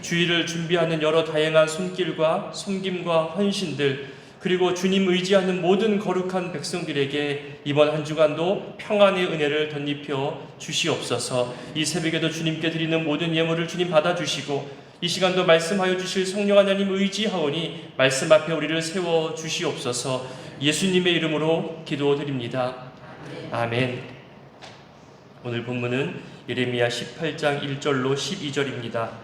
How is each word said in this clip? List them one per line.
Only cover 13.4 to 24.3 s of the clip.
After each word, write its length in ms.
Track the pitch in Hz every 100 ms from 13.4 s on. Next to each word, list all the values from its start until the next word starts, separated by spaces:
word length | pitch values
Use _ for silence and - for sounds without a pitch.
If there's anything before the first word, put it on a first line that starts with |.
| 165 165 170
주님 220 | 175 175
받아주시고, 800 | 156 170 175 147 - 139 139 - - - -
이 60 | 175
시간도 400 | 170 185 180 170
말씀하여 500 | 165 - 202 185 185
주실 300 | 180 196 185
성령 320 | 202 202 202
하나님 340 | 196 196 196
의지하오니 1000 | 190 196 196 214 180 147 160 160 - - -
말씀 340 | 135 - 170
앞에 220 | 156 160
우리를 260 | 160 151 160
세워 500 | 160 196 175 165 160
주시옵소서. 960 | 156 160 - 160 123 123 123 139 127 - - - -
예수님의 520 | 139 156 190 180 180
이름으로 680 | 165 160 147 156 165 - -
기도드립니다. 1080 | - 143 143 143 143 131 120 131 127 127 - - - - - - -
아멘. 480 | 117 117 117 131 123 - - -